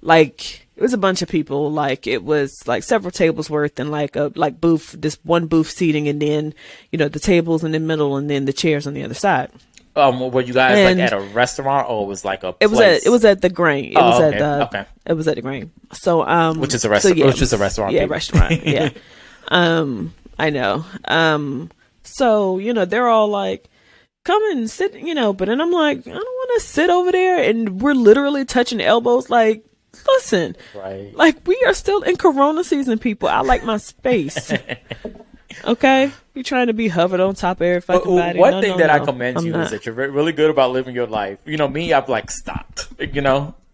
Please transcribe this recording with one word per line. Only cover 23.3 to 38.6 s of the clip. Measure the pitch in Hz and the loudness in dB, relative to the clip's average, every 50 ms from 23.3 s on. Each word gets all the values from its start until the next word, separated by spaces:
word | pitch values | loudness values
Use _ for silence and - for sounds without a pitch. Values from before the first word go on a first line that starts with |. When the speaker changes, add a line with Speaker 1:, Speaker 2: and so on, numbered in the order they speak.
| 208 202 196 190 190 196 _ _ _ _ _ _ _ _ _ _ _ _ _ | 0 -2 -4 -4 -6 -8 _ _ _ _ _ _ _ _ _ _ _ _ _
Speaker 1:
"Come | - 349 427 440 427 | 0 0 2 2 0
and | 370 262 226 220 | -2 -2 -4 -6
sit," | - - 359 403 - | -6 -4 -6 -6 -6
you | - - 320 339 | -8 -10 -6 -4
know, | 302 247 208 196 | 0 0 0 0
but | 190 185 190 | -2 -2 -2
then | 226 262 | -2 -2
I'm | 320 339 | 0 0
like, | 349 349 311 294 285 269 - | 0 0 0 0 -2 -4 -8
"I | - | -12
don't | - - 403 508 508 508 523 508 | -12 -10 -10 -8 -8 -8 -4 -2
wanna | 494 453 | -2 -2
sit | - - - - 311 359 | -2 -2 -2 0 2 2
over | 349 359 359 359 359 | 2 2 2 2 0
there," | 370 370 370 370 339 262 - | 2 2 2 2 2 2 0
and | 220 226 226 214 185 185 | 0 0 -2 -6 -6 -2
we're | 220 285 294 | 0 0 2
literally | 262 240 208 214 277 285 277 294 285 269 | 4 6 6 6 6 6 0 -2 -2 -4
touching | 254 - 254 240 247 247 220 | -2 0 0 0 0 -2 -2
elbows. | - - 214 233 233 240 240 254 254 - | 2 2 2 2 2 2 0 0 0 0
Like, | 254 240 226 220 220 214 220 _ _ _ _ _ _ - - | 2 2 4 2 2 -2 _ _ _ _ _ _ _ -8 0
listen, | - 539 523 494 - - 190 170 - - - - - - | 2 2 2 2 0 0 0 0 -2 -8 -12 -18 -20 -18
Speaker 2:
Right. | 101 95 95 98 98 101 - - | -14 -12 -10 -10 -10 -12 -14 -2
Speaker 1:
like, | - 294 330 302 - _ - | 2 2 2 2 0 _ -2
we | 359 508 494 | 0 0 2
are | - 392 | 0 0
still | - - - 392 415 | 0 -2 -2 -2 -2
in | - - 359 - | 0 -2 -4 2
Corona | - 370 294 269 277 285 311 311 359 | 2 2 2 4 2 2 2 -2 -2
season, | - 339 285 277 254 226 226 | -2 -2 -2 0 -2 -2 -2
people. | - 247 214 - - - | -2 -4 -6 -2 -2 -2
I | - - | 0 0
like | 269 262 254 - - | 2 0 0 -2 0
my | 226 220 208 | -4 -4 -4
space. | - - - _ _ 262 254 220 156 139 - 151 - - - - | -4 -8 -12 _ _ 0 0 0 -2 -2 -6 -6 -6 -4 -6 -6
Speaker 2:
<laughs> | - - 123 - _ _ - - - - - - - _ _ - _ _ - - - | -6 -8 -14 -14 _ _ -18 -14 -14 -16 -16 -16 -20 _ _ -20 _ _ -20 -12 -4
Speaker 1:
Okay? | - 233 - - 269 269 262 262 277 277 - _ _ _ | -4 -4 2 2 2 4 4 2 0 -2 -10 _ _ _
You | 277 254 | -12 -8
trying | - 285 254 247 240 | -4 -2 -2 0 0
to | 226 | -2
be | 214 233 214 | -2 -2 -2
hovered | 165 175 170 180 185 180 | 0 0 0 0 2 0
on | 185 190 196 | 0 0 -2
top | - - 180 185 - | -2 -4 -4 -2 0
of | 165 | 0
every | 175 180 175 175 _ | 0 0 -2 -2 _
Speaker 2:
But | 180 180 - | 0 0 2
Speaker 1:
fucking | - 185 | 2 0
body. | 180 170 175 175 175 | 2 0 0 2 4
Speaker 2:
one | 180 190 | 4 4
Speaker 1:
No, | 180 190 | 4 2